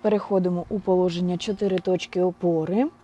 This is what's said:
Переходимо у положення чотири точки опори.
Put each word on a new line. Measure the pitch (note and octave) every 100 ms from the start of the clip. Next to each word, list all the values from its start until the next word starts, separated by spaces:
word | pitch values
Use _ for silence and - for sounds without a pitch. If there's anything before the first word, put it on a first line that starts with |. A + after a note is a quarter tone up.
Переходимо | G#3+ G#3 - G3 F3+ F3 -
у | G#3+
положення | F#3+ F#3 F3+ F3 F3+ F3
чотири | - F#3+ G3+ F#3
точки | F#3 F3+ - F#3
опори. | F3+ F3 F3 E3 D#3 G3 D4 -